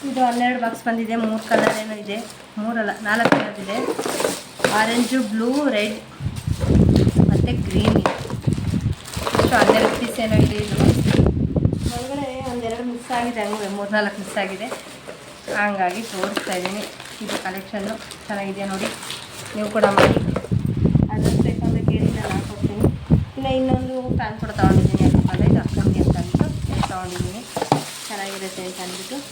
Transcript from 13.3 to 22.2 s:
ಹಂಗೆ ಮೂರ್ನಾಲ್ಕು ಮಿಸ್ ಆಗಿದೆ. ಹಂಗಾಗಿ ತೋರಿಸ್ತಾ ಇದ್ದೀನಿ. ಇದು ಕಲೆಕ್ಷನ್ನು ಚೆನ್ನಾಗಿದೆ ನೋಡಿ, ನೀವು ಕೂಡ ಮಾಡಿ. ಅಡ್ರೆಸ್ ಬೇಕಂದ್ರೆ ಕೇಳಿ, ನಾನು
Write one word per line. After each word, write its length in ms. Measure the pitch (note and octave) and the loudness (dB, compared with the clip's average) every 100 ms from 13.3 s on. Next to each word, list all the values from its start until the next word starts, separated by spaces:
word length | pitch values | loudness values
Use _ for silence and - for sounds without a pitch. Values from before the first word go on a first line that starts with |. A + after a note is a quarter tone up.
| A3 G#3 | -4 -4
ಹಂಗೆ 220 | G#3+ G3+ G3 | -4 -4 -6
ಮೂರ್ನಾಲ್ಕು 400 | G3+ G#3+ G#3 G3 | -2 0 -2 -4
ಮಿಸ್ 140 | F#3 - F#3+ | -8 -4 -4
ಆಗಿದೆ. 240 | F#3+ A#3 - - - - - - - - G#3 | -6 -8 -10 -12 -18 -16 -16 -16 -18 -8 -2
ಹಂಗಾಗಿ 400 | G#3 G3 F3+ F#3 A3 | -2 0 -2 -2 -8
ತೋರಿಸ್ತಾ 420 | G3 F#3+ G#3 - F#3 | -6 -6 -6 -4 -4
ಇದ್ದೀನಿ. 220 | F3+ G3+ - - - - | -4 -6 -10 -12 -16 -14
ಇದು 120 | G3+ - F#3+ | -8 -6 -6
ಕಲೆಕ್ಷನ್ನು 480 | F#3+ G3 G#3 G3 A3 - - - | -8 -8 -8 -6 -8 -12 -16 -8
ಚೆನ್ನಾಗಿದೆ 380 | G3+ G3 F#3+ G3 | -6 -6 -6 -6
ನೋಡಿ, 180 | F#3+ A3 - - - - - - G#3 | -4 -6 -8 -12 -12 -12 -14 -12 -6
ನೀವು 120 | G#3 G#3+ | -4 2
ಕೂಡ 100 | G3+ G3 | 4 6
ಮಾಡಿ. 200 | - - - - - - - - - - - | 6 6 2 -2 -2 -2 0 2 4 4 4
ಅಡ್ರೆಸ್ 260 | - - - - | 2 2 2 2
ಬೇಕಂದ್ರೆ 360 | - - - - | 0 0 0 2
ಕೇಳಿ, 220 | - - | 2 2
ನಾನು 140 | - | 0